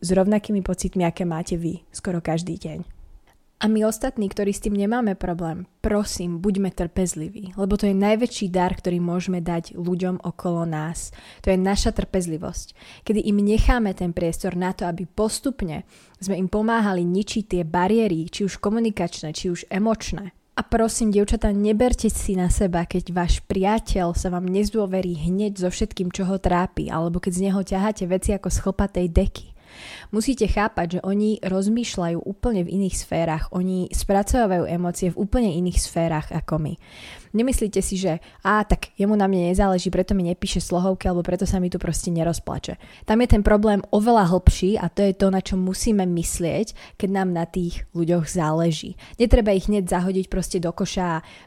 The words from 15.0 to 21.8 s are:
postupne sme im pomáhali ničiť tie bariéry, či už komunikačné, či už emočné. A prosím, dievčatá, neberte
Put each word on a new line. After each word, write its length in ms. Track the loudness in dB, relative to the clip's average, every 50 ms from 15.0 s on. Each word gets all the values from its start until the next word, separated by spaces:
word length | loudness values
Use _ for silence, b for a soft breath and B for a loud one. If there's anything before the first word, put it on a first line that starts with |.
| -8 -6
postupne 800 | _ -2 0 0 0 -2 -2 -4 -2 -2 -4 -4 -6 -8 b b b b b b b -8
sme 160 | -4 -2 0
im 160 | 0 0 0
pomáhali 480 | 0 0 2 2 2 4 4 2 2 2 2 2
ničiť 480 | 2 0 0 -2 -2 -4 -4 -2 -2
tie 60 | -2 -2
bariéry, 640 | 0 0 2 4 4 4 4 4 2 2 0 -2 -4
či 160 | -4 -4 -4
už 160 | -4 -2 -2
komunikačné, 720 | -2 0 0 2 0 0 0 -2 -2 -4 -4 -6 -8 -8
či 160 | -6 -4 -4 -4
už 160 | -4 -4 -6 -4
emočné. 640 | -2 0 2 2 0 0 -2 -6 -6 -6 -8 -10 -14 _ _ _
A 80 | _ -10
prosím, 480 | -4 0 2 2 2 2 0 0 2 2
dievčatá, 400 | 4 4 4 4 2 2 2 2
neberte 640 | 2 2 2 2 4 4